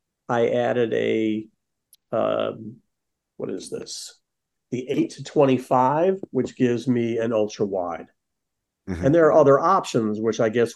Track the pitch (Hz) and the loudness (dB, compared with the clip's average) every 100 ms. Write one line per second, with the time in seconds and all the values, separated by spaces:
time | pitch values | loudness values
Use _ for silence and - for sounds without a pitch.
0 | _ _ - 120 117 123 120 120 117 117 | _ _ -4 0 2 2 0 0 0 0
1 | 110 113 110 107 110 _ _ _ _ _ | 0 0 0 -2 -8 _ _ _ _ _
2 | _ 113 107 107 110 113 107 131 _ _ | _ -4 -2 -2 -4 -6 -12 -18 _ _
3 | _ _ _ - - 95 85 - - - | _ _ _ -12 -10 -8 -10 -14 -12 -14
4 | - - _ _ _ _ _ 123 127 143 | -16 -20 _ _ _ _ _ -8 -4 -2
5 | 165 - 139 202 135 127 - 131 127 151 | -2 -6 -4 2 4 2 2 2 2 2
6 | 180 190 - 131 - - 123 120 117 120 | 0 -2 -4 -4 -4 0 0 0 0 0
7 | 117 113 117 113 104 - 104 95 87 82 | 0 -2 -2 0 -2 -2 -4 -2 -4 -8
8 | 85 _ _ _ _ _ _ _ - 87 | -12 _ _ _ _ _ _ _ -10 -2
9 | 135 170 156 160 139 139 165 196 - 127 | 2 4 6 6 6 6 4 0 0 -2
10 | 110 107 110 110 113 120 117 | -2 -2 -2 0 0 0 -2